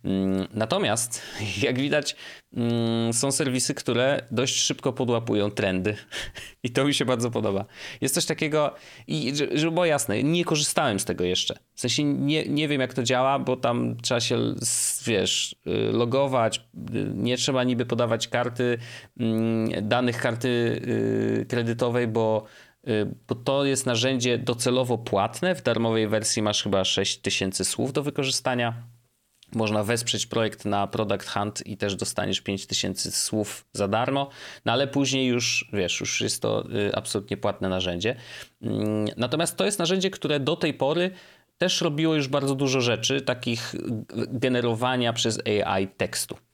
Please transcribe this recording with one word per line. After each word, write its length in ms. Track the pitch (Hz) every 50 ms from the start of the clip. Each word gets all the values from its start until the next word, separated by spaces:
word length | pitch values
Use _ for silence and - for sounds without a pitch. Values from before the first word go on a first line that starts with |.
| -
Mm, 420 | 95 95 95 95 95 95 95 95 - -
natomiast, 680 | 110 110 113 - 202 196 110 104 117 - - - - - - - -
<laughs> 240 | 107 101 92 101
jak 160 | 139 127 127 123
widać, 380 | 139 147 143 151 143 - - - - - - - _ _ -
mm, 560 | - 120 117 117 117 117 117 113 117 117 117
są 200 | 113 - - 139
serwisy, 420 | 131 - 156 131 123 127 123 - 135
które 460 | - - - 120 120 127 135 143 - - -
dość 240 | 110 113 127 131 - -
szybko 320 | - - - - - 139
podłapują 580 | 117 123 131 120 120 117 117 117 110 104 101 104
trendy 460 | 104 - 104 95 92 92 92 107 107 104 - - - - - -
<laughs> 340 | - - - - - _ -
i 60 | 120
to 140 | 117 135 135
mi 100 | 147 139
się 100 | - 139
bardzo 260 | 131 127 117 120 120
podoba. 340 | 120 113 107 101 98 98 101 - - - - - - -
Jest 140 | - 135 -
coś 120 | 175 160
takiego, 480 | - 160 - 160 151 151 156 147 139 - - - - - - -
i 300 | - 151 156 147 117 143
że-, 220 | 147 143 - - 151
żeby 140 | 156 165
było 120 | 165 175 180
jasne, 380 | 165 147 139 - - 101 110
nie 220 | 123 147 165 175 170
korzystałem 560 | - 165 147 147 - - - 156 127 107 95
z 40 | -
tego 200 | - 90 90 90
jeszcze. 300 | 90 92 - - - - - _ _ _
W 60 | -
sensie 240 | - 123 120 151 147
nie, 440 | 143 143 131 135 143 151 156 - -
nie 200 | 143 143 156 147
wiem, 120 | 147 135
jak 140 | 127 123 -
to 80 | 135
działa, 360 | 123 120 127 123 131 135 139 135
bo 180 | 131 127 127
tam 400 | 123 - 123 120 120 120 120 120 120
trzeba 180 | 120 - 123 120
się, 160 | 117 - 120 117 117 113 98 -
s-, 400 | 117 - - - - - - - -
wiesz, 500 | 117 113 95 95 - - - - - - _ _
y, 40 | - 101 104 110 110
logować, 680 | 110 113 120 117 120 135 139 135 131 123 113 110 95 - - _ - 113 113 - 110
y, 160 | 107 101 107 101
nie 220 | 98 120 120 123
trzeba 280 | 123 - - 135 127 123
niby 220 | 127 123 117 123
podawać 420 | 120 120 117 120 113 117 113 - -
karty, 500 | - 123 123 120 120 120 123 120 120 120 120 - - - - - _ -
mm, 680 | 113 113 110 110 113 113 113 113 110 110 82 87 104 107
danych 300 | 117 123 127 120 117 120
karty, 280 | 139 127 117 117 117 127
y, 960 | 120 120 120 117 117 113 - 123 113 110 113 113 110 110 110 110 110 113 110 113
kredytowej, 600 | 120 120 117 117 117 120 131 120 117 123 123 113
bo, 360 | 107 117 110 110 110 107 107 - - - - - _ _ - -
y, 180 | 110 107 104 - - - _ -
bo 60 | 123
to 300 | 120 - 139 135 139 139
jest 220 | 139 135 131 -
narzędzie 520 | 127 120 113 120 131 135 127 117 123 120 117
docelowo 600 | 120 123 120 120 - 131 127 127 127 120 120 110
płatne. 560 | - - - 98 98 113 - - - 180 175
W 80 | -
darmowej 460 | - 123 117 113 117 113 113 110 110 104
wersji 340 | 110 107 107 - - 117
masz 200 | 107 104 104 -
chyba 220 | - 104 98 95 95
sześć 340 | - - 95 101 - - -
tysięcy 440 | - 101 - - 98 95 92 - 95
słów 280 | - - - 117 135
do 100 | - 147
wykorzystania. 720 | 139 147 143 - 139 131 131 - - 131 127 123 120 117 117 117 - - - _ _ _ _ _ _ _ _ _ - _ -
Można 300 | 110 110 104 107 107 104
wesprzeć 420 | 101 120 117 120 - - 107 -
projekt 380 | - - 113 113 107 - - -
na 220 | 107 101 101 101
Product 420 | 98 - 107 110 101 104 98 - -
Hunt 360 | - 101 101 104 101 - -
i 100 | - 104
też 200 | - 104 101 98
dostaniesz 440 | 87 - - - - 101 101 98 -
pięć 260 | - - 98 95 -
tysięcy 440 | - 104 - - 98 95 - - -
słów 540 | - - - - - 107 104 - - - - _
za 160 | - - 101 98
darmo, 400 | 101 110 123 139 139 139 139 139 - - - - - - _
no 80 | 110
ale 160 | 117 127 139 139
później 380 | - 143 139 127 131 135 131
już, 440 | 127 120 123 120 - - - - -
wiesz, 280 | - 101 92 87 - -
już 200 | - - - -
jest 220 | 110 107 - -
to, 220 | - 110 107 107 - - - 107 101 101
y, 60 | -
absolutnie 420 | - 107 - - 104 98 - 104
płatne 320 | 98 - 104 98 - 101 95
narzędzie. 480 | 92 92 90 90 87 87 95 113 123 117 - - - - - - _ _
Mm, 460 | - 113 107 107 104 107 107 107 107 107 -
natomiast 400 | - 117 123 151 156 165 160 -
to 80 | - 190
jest 140 | 202 208 -
narzędzie, 320 | 170 170 190 190 185 190
które 300 | 190 - - 139 151 147
do 160 | 131 135 170
tej 180 | - - 156 139
pory 360 | - 135 135 160 170 180 185 185 - - - - _ _ _ _ _
też 220 | 180 185 185 -
robiło 340 | 175 165 147 143 160 160 160
już 140 | 151 139 131
bardzo 260 | 139 143 135 139 139
dużo 260 | 135 143 131 131 135
rzeczy, 400 | 120 120 113 107 117 - 135 139
takich 540 | 135 - 123 120 - 120 117 117 - - - - - -
g-, 360 | 120 107 - - - 113 - -
generowania 840 | - 113 123 127 127 123 120 120 113 110 123 127 131 127 120 117
przez 260 | 117 120 - 117 107 - - 113 107 104 -
A 140 | - 98 95
I 80 | 98 98
tekstu 480 | - - 95 92 - - - - - - _ _